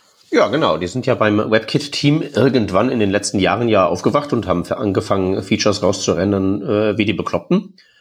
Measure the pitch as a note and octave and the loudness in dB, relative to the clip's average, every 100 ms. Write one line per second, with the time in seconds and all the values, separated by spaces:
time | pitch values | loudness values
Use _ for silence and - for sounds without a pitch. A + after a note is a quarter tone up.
0 | _ _ _ - A2 C#3 B2+ D#2+ F2 C3 | _ _ _ 0 2 2 2 0 -2 -2
1 | B2+ A#2 G#2+ G#2 A2 A2 - D3+ - - | 0 2 2 2 2 0 0 -4 -4 -2
2 | C#3+ D#3 - - C3+ C3 G2+ F#2+ A#2+ B2+ | 0 0 0 0 2 2 0 0 0 0
3 | G2+ G2 - G#2 F2+ G2 A#2+ G#2 F2+ F#2 | 0 0 -2 0 0 0 2 2 2 2
4 | B2 C#3+ C#3+ A#2 F2+ F2 E2 G2 G#2+ G2+ | 0 0 0 -2 -2 -2 -2 -4 -2 -2
5 | G2 G2 F#2 G2+ - G#2 G#2+ G2 F2+ G2 | -2 0 0 -2 -2 -2 0 0 0 0
6 | - E2 G2 G2 F#2+ G2+ - G#2 G#2+ G2+ | -2 0 0 0 0 -2 -2 0 0 0
7 | G#2 - - F2 - F#3 - - _ _ | -2 -2 -4 -4 0 -2 -2 -14 _ _